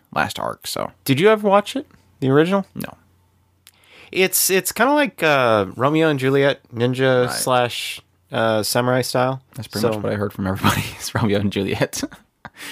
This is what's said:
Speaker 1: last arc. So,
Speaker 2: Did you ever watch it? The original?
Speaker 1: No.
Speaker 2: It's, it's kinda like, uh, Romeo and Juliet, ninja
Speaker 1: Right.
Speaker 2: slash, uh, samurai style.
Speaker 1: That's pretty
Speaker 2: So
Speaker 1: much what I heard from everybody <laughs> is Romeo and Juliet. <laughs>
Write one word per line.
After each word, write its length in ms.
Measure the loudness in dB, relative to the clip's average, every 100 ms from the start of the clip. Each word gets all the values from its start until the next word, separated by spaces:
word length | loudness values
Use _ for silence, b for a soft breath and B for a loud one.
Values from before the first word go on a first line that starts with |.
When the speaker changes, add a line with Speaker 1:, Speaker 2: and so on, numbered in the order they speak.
| _
Speaker 1:
last 260 | -4 -4 -4
arc. 280 | -8 -8 -8
So, 240 | -8 -8 _ -2
Speaker 2:
Did 140 | 2
you 80 | 4
ever 180 | 4 4
watch 280 | 2 2 -10
it? 80 | -10 _ _ -4
The 100 | 2
original? 340 | 4 4 0 -4
Speaker 1:
No. 240 | -10 -12 -12 _ _ _ _ _ _ -20 B B B B
Speaker 2:
It's, 380 | 0 0 0 0
it's 220 | 0 0
kinda 220 | 0 2
like, 280 | 2 0 0
uh, 460 | 2 4 4 2 2 -2
Romeo 340 | 0 2 2
and 80 | 2
Juliet, 420 | 2 2 2 0 _
ninja 540 | -2 -2 2 2 2 0
Speaker 1:
Right. 40 | -2
Speaker 2:
slash, 680 | 0 0 0 -4 -10 -12 _ _ _
uh, 320 | -2 0 0
samurai 380 | 0 0 2 0
style. 400 | 0 0 -2 -4 _
Speaker 1:
That's 140 | -16 -10
pretty 160 | -2
Speaker 2:
So 60 | -2
Speaker 1:
much 100 | -2
what 100 | -4
I 20 | -4
heard 180 | -6
from 140 | -4 -4
everybody 340 | 0 0 -2 -6
<laughs> 80 | -10
is 140 | -6
Romeo 260 | -2 0 0
and 120 | 0
Juliet. 480 | -2 -4 -2 -4 -4 -10
<laughs> 60 | -14 _ _ -20 B B